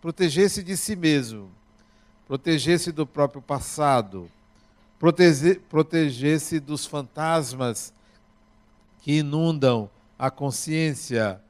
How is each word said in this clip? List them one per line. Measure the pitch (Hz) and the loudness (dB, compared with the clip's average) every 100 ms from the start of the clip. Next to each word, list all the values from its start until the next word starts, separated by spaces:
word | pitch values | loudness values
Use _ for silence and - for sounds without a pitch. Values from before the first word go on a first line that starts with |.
Proteger-se | 165 160 180 147 196 208 | -10 0 0 4 2 2
de | 180 185 | -6 -6
si | - 202 | -4 0
mesmo, | 165 147 120 110 98 - _ _ _ _ _ _ _ | 2 2 0 -10 -16 -20 _ _ _ _ _ _ _
proteger-se | 135 170 160 131 175 175 | -6 0 0 2 0 0
do | 151 151 | -4 -6
próprio | - 143 139 | 0 -2 -2
passado, | - 139 - - 147 131 104 95 85 _ _ _ _ _ _ _ | -8 -8 -6 0 2 2 0 -10 -16 _ _ _ _ _ _ _
protege-, | 160 165 180 143 160 185 - | 2 6 6 6 2 0 0
proteger-se | 156 156 170 156 120 143 156 - 160 | 0 0 2 0 0 0 0 -2 -8
dos | 139 147 - | -6 -10 -8
fantasmas | 147 127 - 160 165 135 127 123 110 - _ _ _ _ _ _ _ _ _ _ _ | -10 -12 -6 -2 0 -2 -4 -4 -4 -10 _ _ _ _ _ _ _ _ _ _ _
que | - 151 | -2 -2
inundam | 147 147 165 156 131 120 104 _ _ _ | 0 0 0 2 2 2 -4 _ _ _
a | 131 | -4
consciência. | - 143 120 - 156 160 135 - 117 107 95 _ | -4 -6 -6 -4 -2 -2 -4 -4 -2 -2 -4 _